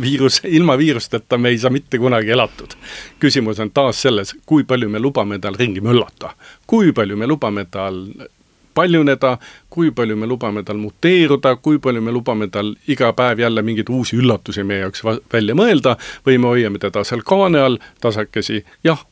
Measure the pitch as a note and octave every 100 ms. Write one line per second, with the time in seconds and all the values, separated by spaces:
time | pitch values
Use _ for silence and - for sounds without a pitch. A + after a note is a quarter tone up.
0 | B2+ C#3+ C3 - F#3+ D#3+ F3 C3 D#3 A#2
1 | - A#2 - B2 B2 A#2 B2+ C3+ - A#2
2 | B2+ A#2 G#2+ B2 A2 - F#2+ - - -
3 | - - D3 C3+ A2 G#2 G#2+ C#3 C3 -
4 | C3 G2+ G2 - - D#3 B2+ B2+ G#2+ G#2+
5 | C3+ B2+ G2+ G2+ G2+ G2 A#2+ F#2 A2 B2
6 | - - - - - - - A3+ F3 A#2
7 | G2 G#2 A#2+ D#3 A2+ G2+ F2+ F#2+ F#2+ F#2
8 | G2 - - _ _ _ _ - F3+ E3
9 | C#3+ C3 C3 A#2+ - - _ E3+ D#3+ B2
10 | A2+ G#2+ A2+ B2 A2+ G#2 G2 G#2 G#2 -
11 | E3+ F#3 D3+ C#3 C3+ A#2+ D3+ D3 C3 A#2
12 | A2+ A#2+ B2 A2 G2+ G#2 G#2+ - - C#3
13 | A#2+ - B2 A2+ A#2 A2 A2 A2 G#2+ B2+
14 | A#2 A#2 B2+ G#2 - G2+ G2 G2 F#2+ -
15 | A2 A2 - A#2 G#2+ D3 A#3 D#3 B2+ A2+
16 | - - - B2+ B2 B2 G#2+ G2+ G2+ G#2
17 | - A#2 - F#3+ F#3+ D3+ C3+ A#2 - _
18 | A#2+ G#2 G#2 A2 G2+ G#2+ - _ D#3+ D3+
19 | -